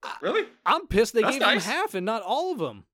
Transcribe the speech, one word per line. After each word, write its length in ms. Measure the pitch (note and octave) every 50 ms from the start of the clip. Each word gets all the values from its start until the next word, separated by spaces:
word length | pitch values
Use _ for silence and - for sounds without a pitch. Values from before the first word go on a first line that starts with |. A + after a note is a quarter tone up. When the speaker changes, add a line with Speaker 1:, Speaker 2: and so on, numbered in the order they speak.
| -
Speaker 1:
I 140 | - - - -
Speaker 2:
Really? 240 | F3+ C#4 A4 F#4+ - - _ _
Speaker 1:
I'm 220 | E3+ A#3 E4 G4
pissed 260 | - - G3 A3+ G#3+ -
they 60 | A#3+ A3
Speaker 2:
That's 120 | C4+ C4+
Speaker 1:
gave 60 | C#4 -
Speaker 2:
nice. 220 | G#3 G#3+ G#3 E3
Speaker 1:
him 80 | F#3+ B3
half 220 | E4+ G4+ - -
and 120 | F#3+ F3+
not 160 | G3 A3+ A3+ G3
all 300 | F3 A3 C#4 E4+ F#4 F4+
of 80 | B3+ E3
'em. 220 | C3+ A2 G2+ - _